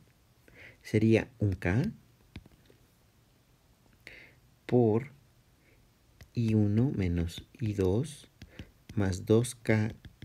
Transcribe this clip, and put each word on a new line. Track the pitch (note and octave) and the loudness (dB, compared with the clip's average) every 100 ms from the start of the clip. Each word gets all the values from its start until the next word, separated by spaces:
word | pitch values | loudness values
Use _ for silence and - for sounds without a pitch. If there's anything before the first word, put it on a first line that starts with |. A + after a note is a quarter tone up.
| _ _ _ _ _ - - - | _ _ _ _ _ -20 -20 -20
sería | - A2 A2+ A2 - - | -2 2 4 4 2 -4
un | G#2 | -2
K | F#2 E2+ G#2 G3 - - _ _ - - _ _ _ _ _ _ _ _ _ _ _ _ _ _ _ - - - _ _ _ - | -2 -2 0 -2 -6 -20 _ _ -20 -20 _ _ _ _ _ _ _ _ _ _ _ _ _ _ _ -20 -20 -20 _ _ _ 0
por | B2 A2+ G#2+ - - _ _ _ _ _ _ _ _ _ _ - | 2 4 2 -4 -18 _ _ _ _ _ _ _ _ _ _ -10
I | - A2+ A2 | -4 0 2
uno | G#2 G#2+ C3+ | 2 2 0
menos | - F#2 F2 E2+ - - - | 0 -2 0 -4 -6 -18 -8
I | G#2+ G2+ | -6 0
dos | F#2 G#2 D#3 - - _ - - - _ - | 0 0 -4 -10 -20 _ -20 -20 -20 _ -10
más | G#2+ G2 F#2 G2 | -4 -2 -4 2
dos | A2 B2 - | 2 2 -6
K | - A2 G#2+ - - _ | -2 0 0 -6 -20 _